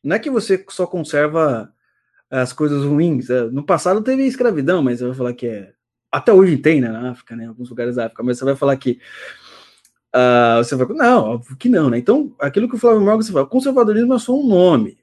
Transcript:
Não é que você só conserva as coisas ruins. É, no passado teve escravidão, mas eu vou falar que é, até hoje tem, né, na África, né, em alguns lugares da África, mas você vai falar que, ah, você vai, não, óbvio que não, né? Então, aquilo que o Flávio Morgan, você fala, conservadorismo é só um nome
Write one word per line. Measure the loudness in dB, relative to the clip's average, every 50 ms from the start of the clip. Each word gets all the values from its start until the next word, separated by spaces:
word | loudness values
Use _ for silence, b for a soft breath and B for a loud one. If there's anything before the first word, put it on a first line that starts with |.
Não | _ -4 -4
é | -4
que | -4 -2
você | -4 -4 -2 -2 -2 -4 -4 -12
só | -6 -6 -6 -4
conserva | -4 -8 -8 -4 -2 0 0 0 0 0 0 0 0 -2 -6 -12 _ _ _ _ _ _ _ _ _ _ _ _
as | -4 -4 -4 -4 -2
coisas | -4 -2 -2 0 -2 -2
ruins. | 0 0 2 2 2 0 -2 -2 -2
É, | -2 -2 -2 -4
no | -6 -8 -2
passado | -2 -2 0 0 0 -2 0
teve | 0 -2 -2 0 0
escravidão, | -2 -2 0 -2 0 0 0 0 0 0 0
mas | 0 -2 -2 -2
eu | -6 -8
vou | -6
falar | -4 -6 -6 -6
que | -6 -8 -8
é, | -8 -10 -14 -18 _ _ _ _ _ _ _ _
até | -8 -2 2 4 6
hoje | 6 6 6 2 2
tem, | 2 2 2 2
né, | 0 -2
na | -4 -8 -8 -10
África, | -10 -12 _ _ -14
né, | -14 -14
em | -14
alguns | -14 -16 -16 -14
lugares | -8 -6 -6 -4 -4
da | -4 -6
África, | -6 _ -6 -4
mas | -4 -4 -2
você | -2
vai | -4 -2
falar | 0 0 0 -2 0
que, | -2 -4 -4 -4 B B B B B B B B B B B B B B B B B B _ _ _ _ 0
ah, | 2 4 4 4 4 4 4 4 2 0
você | -2 -2
vai, | -2 -2 -2
não, | -2 0 2 4 4 4 2 0
óbvio | -4 -6 -8 _ -20 -4
que | 0 2
não, | 2 4 4 2
né? | 0 0
Então, | 2 2 2 2 0 -4 -6 _
aquilo | -6 -2 -2 -2 -2 -2
que | -4
o | 0
Flávio | 2 4 4 4
Morgan, | 4 2 2 0
você | 0 -2 -2
fala, | -2 -2
conservadorismo | 0 -2 -2 -2 0 0 2 2 2 2 2 2 2 0
é | -2
só | 0 -2 -2
um | 0 2 2
nome | 4 4 6 6 4 4 0 -2 -8 _